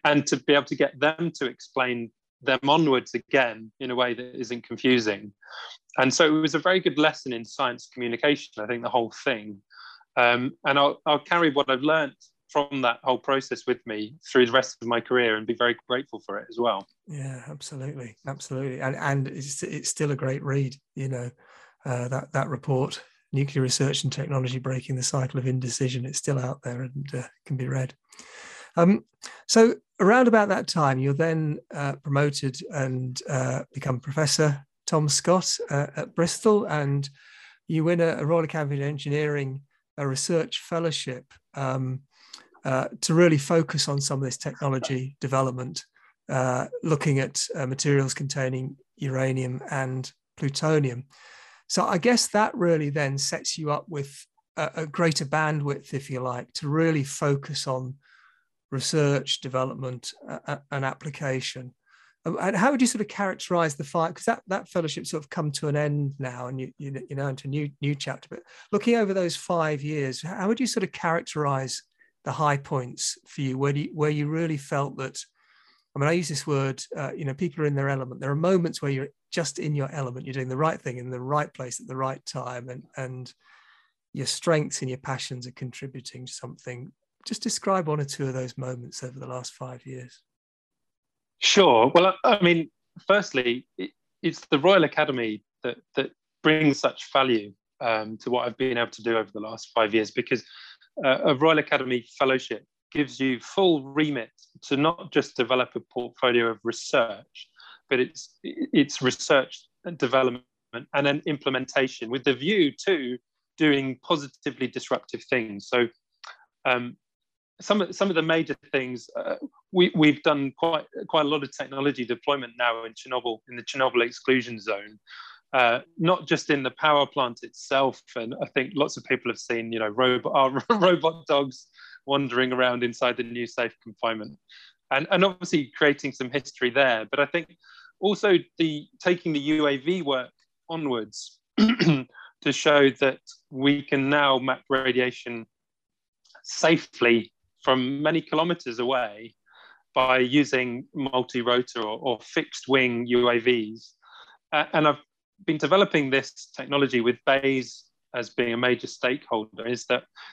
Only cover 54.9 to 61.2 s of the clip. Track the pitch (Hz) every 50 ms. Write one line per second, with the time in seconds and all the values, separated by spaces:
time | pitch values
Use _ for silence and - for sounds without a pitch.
54.9 | 143 - 170 165 156 - 160 139 151 151 156 151 151 151 143 143 139 139 - -
55.9 | - 139 139 - 139 123 127 127 123 123 117 - - - 156 143 147 160 165 165
56.9 | 160 147 135 139 - - 160 143 143 139 139 - 143 139 - 143 131 127 131 127
57.9 | 139 - _ _ _ _ _ _ _ _ _ _ _ _ _ _ 139 131 - -
58.9 | - 156 147 143 143 139 139 139 - - - 135 120 127 131 131 - 135 135 127
59.9 | 127 120 - - - - - - - - - - 143 139 - _ 143 139 135 135
60.9 | 131 - - 156 143 -